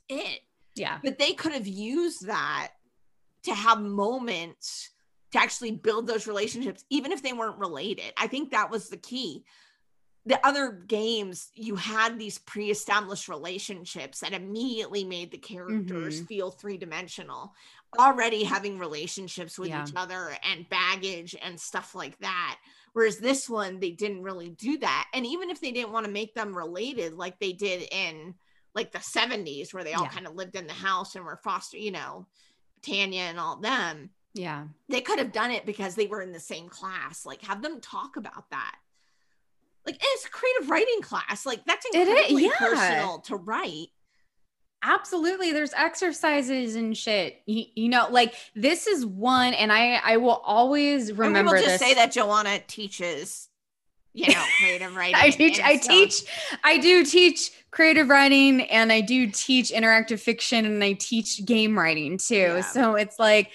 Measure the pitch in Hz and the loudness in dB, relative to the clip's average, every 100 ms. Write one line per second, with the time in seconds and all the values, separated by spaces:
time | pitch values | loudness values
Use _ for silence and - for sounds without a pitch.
0 | - 277 392 135 _ _ _ - - 160 | -12 -10 -10 -12 _ _ _ -10 -8 -6
1 | 269 277 294 359 320 285 202 190 214 285 | -6 -2 -2 -2 -4 -6 -6 -8 -6 -2
2 | 349 - 185 196 143 143 143 _ _ _ | -4 -6 -6 -4 -4 -4 -8 _ _ _
3 | _ _ _ _ - 208 220 220 208 202 | _ _ _ _ -8 0 2 2 0 -2
4 | 202 262 240 180 170 147 - - - _ | -2 -2 -6 -8 -8 -14 -14 -14 -16 _
5 | _ _ _ 240 233 - 240 208 214 220 | _ _ _ 0 2 0 -8 -4 -2 -2
6 | 233 220 220 208 214 226 247 180 - 285 | -2 -4 -4 -4 -4 -4 -8 -10 -6 -4
7 | 277 339 269 247 226 196 190 143 185 190 | -4 -6 -6 -6 -6 -6 -8 -6 -8 -8
8 | 101 - 226 262 294 226 190 214 - 185 | -8 -6 -4 -6 -4 -2 -2 -6 -10 -16
9 | - 247 220 123 - _ _ _ _ _ | -12 -10 -10 -12 -18 _ _ _ _ _
10 | _ _ 226 254 269 285 269 196 190 214 | _ _ -2 2 2 2 -2 -8 -6 -4
11 | 220 226 196 175 - - 226 202 185 220 | -2 -4 -6 -12 -16 -14 -10 -8 -4 -2
12 | 226 233 214 185 - 202 208 202 - 208 | -2 -2 -12 -14 -12 -8 -4 -4 -2 -2
13 | 196 196 - 156 170 185 - 190 175 180 | -2 -8 -12 -12 -10 -10 -12 -14 -14 -14
14 | 139 - - 190 190 214 262 226 202 202 | -14 -12 -10 -10 -10 -8 -6 -6 -8 -8
15 | 190 180 175 180 - 180 180 220 185 180 | -8 -10 -12 -16 -18 -16 -8 -6 -6 -8
16 | 160 156 170 208 180 - 202 190 175 160 | -8 -10 -10 -8 -10 -10 -14 -12 -12 -12
17 | 180 - 156 127 175 _ _ _ _ 240 | -12 -16 -16 -16 -18 _ _ _ _ 4
18 | 262 254 226 220 202 196 202 190 175 151 | 4 4 0 0 -2 -4 -6 -8 -10 -10
19 | 165 - 185 - 165 - 185 151 147 160 | -10 -12 -12 -12 -14 -10 -8 -8 -8 -8
20 | 180 185 170 143 175 175 175 185 180 190 | -8 -8 -10 -8 -6 -6 -4 -2 0 -2
21 | 190 175 170 185 180 175 - 190 - 185 | -6 -8 -12 -14 -14 -14 -12 -12 -10 -12
22 | 147 - 196 180 165 - _ _ _ 226 | -14 -10 -8 -6 -6 -10 _ _ _ 0
23 | 226 196 233 269 - 226 196 185 185 170 | 0 0 -2 -2 -2 -6 -6 -6 -8 -6
24 | 208 190 190 185 170 165 214 294 208 139 | -8 -8 -10 -12 -14 -10 -6 -4 -2 -2
25 | - 254 240 339 359 349 277 247 226 226 | -4 -6 -6 -6 -8 -8 -8 -8 -6 -6
26 | 214 202 214 233 208 185 165 175 240 254 | -6 -8 -8 -8 -8 -8 -10 -8 -8 -8
27 | 165 160 180 180 196 180 202 180 - 190 | -8 -10 -14 -8 -8 -6 -6 -6 -8 -8
28 | 185 160 160 180 _ _ _ - 233 180 | -8 -10 -16 -20 _ _ _ -8 -8 -10
29 | - 226 233 233 165 139 165 190 165 165 | -6 -2 -2 -2 -8 -12 -12 -12 -8 -6
30 | 156 - 180 165 185 190 165 175 190 185 | -6 -8 -14 -14 -12 -12 -12 -8 -2 -2
31 | 190 196 170 170 220 185 - - 214 180 | -4 -12 -14 -10 -8 -8 -8 -12 -10 -10
32 | 135 151 185 _ _ _ _ _ - 196 | -10 -14 -20 _ _ _ _ _ -6 -4
33 | 196 185 180 170 165 151 214 254 175 156 | -4 -4 -8 -8 -8 -6 -4 -4 -4 -8
34 | 135 _ _ 214 170 151 151 - - 262 | -16 _ _ -12 -10 -10 -12 -18 -8 -6
35 | 262 403 262 214 240 233 - 202 196 180 | -2 -2 -2 -2 -4 -4 -8 -8 -6 -4
36 | 202 208 185 170 - 165 170 - 190 185 | -4 -6 -10 -14 -14 -14 -16 -16 -12 -10
37 | 139 165 151 135 - 202 294 294 - 196 | -10 -12 -16 -14 -10 -10 -10 -12 -12 -12
38 | 277 - 208 - - 135 - - _ _ | -12 -12 -14 -16 -14 -10 -10 -12 _ _
39 | _ _ _ _ _ _ _ _ - - | _ _ _ _ _ _ _ _ -14 -4
40 | 523 523 - - 508 508 285 320 466 453 | -2 -2 -6 -6 -2 -2 0 0 2 0
41 | - 196 - 202 277 226 - 370 508 339 | -4 -6 -6 -8 -8 -4 -2 -2 0 2
42 | 359 494 571 277 349 640 784 302 190 160 | 4 4 4 4 4 2 2 2 2 2
43 | 151 160 - 202 175 240 311 156 165 _ | -2 -6 -8 -10 -6 -6 -6 -10 -14 _
44 | _ _ _ _ _ _ _ _ 226 381 | _ _ _ _ _ _ _ _ 0 0
45 | - 359 320 381 359 302 294 - 320 - | 0 -2 -2 -2 -2 0 0 0 0 0
46 | 370 294 320 285 254 262 240 220 226 220 | -4 0 0 2 0 -2 -2 -4 -4 -4
47 | - 208 170 - - 214 226 - 226 247 | 0 0 0 -6 -4 -4 -4 -2 2 4
48 | 226 247 233 - - 214 247 339 - 370 | 4 4 4 0 -16 0 2 2 0 0
49 | 233 190 233 254 247 247 214 214 240 240 | -2 -2 2 4 4 2 4 4 4 2
50 | - 226 247 226 - 208 254 294 285 285 | 4 4 4 2 4 4 6 4 4 2
51 | 214 208 220 202 196 190 185 185 247 254 | 0 0 2 4 6 6 6 4 6 6
52 | 233 262 208 208 208 202 - - 202 - | 6 4 2 2 2 -2 -6 -12 -12 -6
53 | 175 143 190 - - _ _ _ _ _ | -6 -6 -8 -12 -18 _ _ _ _ _
54 | _ - - 208 151 1077 185 180 185 185 | _ 0 4 4 4 2 2 0 -4 -4
55 | 180 196 285 - 320 294 277 285 330 359 | 2 6 8 8 4 6 4 4 6 8
56 | 392 - - - - - 294 320 320 359 | 8 4 -4 -8 -8 2 4 6 8 8
57 | 294 339 359 - - - _ - 320 311 | 8 8 8 6 -2 -8 _ 4 6 8
58 | 277 277 277 277 269 262 - 220 226 220 | 8 8 8 8 8 6 4 4 6 4
59 | 202 254 240 - - 254 - 220 226 226 | 4 2 2 0 2 2 2 2 4 4
60 | 226 226 - 233 - 233 220 208 202 196 | 4 -2 -2 -2 0 2 2 2 0 0
61 | - 226 220 - 196 226 214 214 165 156 | -2 -2 -2 -2 2 4 4 4 2 2
62 | 147 185 - 220 180 175 185 254 233 214 | -2 -4 0 4 4 2 0 2 4 4
63 | 214 - 220 214 202 | 0 2 6 6 4